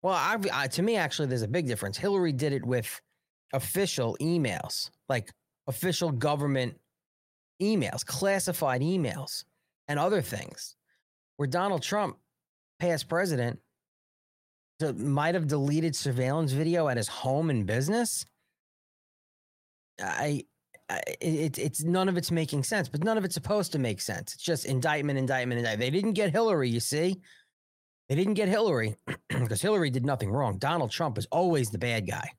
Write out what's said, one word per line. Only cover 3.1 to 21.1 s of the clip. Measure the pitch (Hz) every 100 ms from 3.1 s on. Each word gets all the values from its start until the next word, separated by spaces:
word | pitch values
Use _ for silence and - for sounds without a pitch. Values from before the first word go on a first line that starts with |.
| _ _ _ _
official | 135 - 185 196 - 117 -
emails, | 156 170 131 90 - - - _ -
like, | 120 - - _ _ -
official | 123 185 170 170
government | 131 147 147 143 135 127 139 _ _ _ _ _ _ _ _
emails, | 202 214 117 127 -
classified | 131 196 196 185 170 147 127
emails, | 147 190 135 - 135 - - _ _ _ -
and | 147
other | 170 202
things. | 135 - - - - - _ _ _ _ _ -
Where | 143
Donald | 175 196 175
Trump, | - 208 196 - _ _ _ _ _ _
past | 175 160 -
president, | 170 190 143 120 - _ _ _ _ _ _ _ _ _ _ _ _
de-, | 156
might | 123 135 143 151
have | 180 151
deleted | 147 139 151 160
surveillance | 143 147 123 127 151 151
video | 135 156 175 156
at | 120
his | 107
home | - 131 139 165
and | 127 98
business. | 113 143 220 233 - - _ _ _ _ _ _ _ _ _ _ _ _ _ _ _ _ -
I, | 92 78 147 147 - _ _ - _
I, | - -